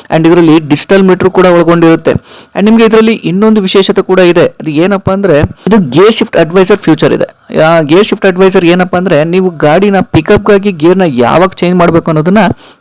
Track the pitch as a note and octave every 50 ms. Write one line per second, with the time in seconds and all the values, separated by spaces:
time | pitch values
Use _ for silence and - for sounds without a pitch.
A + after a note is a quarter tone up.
0 | - - - D#3+ D#3+ E3 E3+ F3 E3+ D#3+ D3+ E3 D#3+ C#3 D3 D3 - - G3 F#3+
1 | F#3+ F#3+ F#3 F3 F3+ F#3 - F#3+ F3+ F#3 F3 E3+ E3 E3 E3+ E3+ E3+ E3 E3 D#3+
2 | D#3+ - C3 - - - - - - _ - - F#3+ G#3+ A3+ A3+ A#3 A3 A3 A3
3 | A3 A3 A3+ - - D#3+ E3+ F#3+ G#3+ A3 A3 G#3+ F#3+ F#3 - G3+ F#3+ - G3 -
4 | F#3 - F#3 F#3 F#3 F3 E3+ F3 D#3 - - - - D#3 D3 C#3+ E3+ F#3+ G#3 F#3+
5 | - - F#3+ G3 G3+ F#3+ D#3 C#3+ D#3+ - - - - - G#3 A3+ F3+ B2+ A#2+ D3+
6 | F#3+ A3 A3 - A3 - - - E3 D#3 E3+ G3 F#3 F3+ G#3+ G3 - - D#3+ D3+
7 | - C#3+ - - - - - _ _ - - - D#3 D#3+ E3+ E3 D#3+ C3+ D#3 F#3
8 | G#3+ - - G#3 - G3 F3+ F3+ F#3+ F#3+ F3+ G3 F3 E3 F3 F3+ F#3 F3+ - F3+
9 | F3+ F#3+ E3+ C#3+ D3+ E3+ E3+ F#3+ F#3 F#3 E3+ D3 D#3 D3 D3+ F3+ G3 G#3 G3 F#3+
10 | F3+ - - E3 D#3 - G#3 G#3 G3+ G#3+ G#3 G3 G3 G#3 F#3+ D#3 D3 E3+ F#3 F#3+
11 | F#3+ E3+ C3 A#2+ A#2+ - - D#3 F#3 F#3 - - - F3 F3+ F3+ E3+ E3+ E3 E3
12 | D#3+ - D#3+ D#3 D#3 F3+ F#3 A3+ A#3 A#3 A#3+ - - - - _